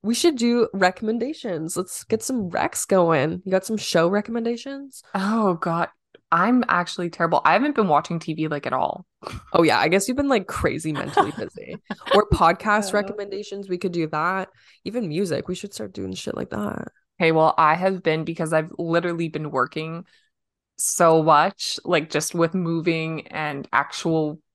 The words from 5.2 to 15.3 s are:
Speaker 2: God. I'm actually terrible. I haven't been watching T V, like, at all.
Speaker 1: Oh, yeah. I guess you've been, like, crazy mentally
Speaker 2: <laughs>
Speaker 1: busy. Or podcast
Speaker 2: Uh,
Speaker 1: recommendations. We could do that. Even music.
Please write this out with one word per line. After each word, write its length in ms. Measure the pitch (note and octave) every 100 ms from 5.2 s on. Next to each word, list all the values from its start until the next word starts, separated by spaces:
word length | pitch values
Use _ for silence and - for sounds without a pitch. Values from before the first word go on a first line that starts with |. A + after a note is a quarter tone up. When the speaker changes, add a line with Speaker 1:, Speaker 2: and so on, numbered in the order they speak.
| G3 A3+ G#3
Speaker 2:
God. 360 | E3+ F3 E3 E3+ _ _ _ _
I'm 320 | E3+ G3 B3 A#3
actually 420 | F3 F3 - F3
terrible. 300 | - E3 E3 -
I 80 |
haven't 220 | F3+ D4 C#4+
been 120 | G3
watching 320 | D3+ - E3+
T 140 | -
V, 160 | D#3+ D#3
like, 160 | D3 -
at 80 |
all. 320 | C3 - - - _ - - -
Speaker 1:
Oh, 100 | -
yeah. 160 | D#3+ A2
I 80 | C#3+
guess 220 | F#3+ G3
you've 80 | B3+
been, 100 | C#4+
like, 200 | A#3+ F#3
crazy 440 | - E3 - D#3+
mentally 400 | C#3+ - - -
Speaker 2:
<laughs> 60 | -
Speaker 1:
busy. 400 | - - - - _ - -
Or 140 | G3+ -
podcast 600 | - E3 F#3+ A3 G#3+ G3+
Speaker 2:
Uh, 40 | G#3
Speaker 1:
recommendations. 720 | G3 G#3 G3+ G3 G#3 G3+ G3
We 80 | F3+
could 160 | F#3
do 140 | E3+ D#3
that. 420 | D3+ E3+ F#3+ F3+ _ _ _
Even 240 | - A3+ F#3+
music. 400 | D3+ G3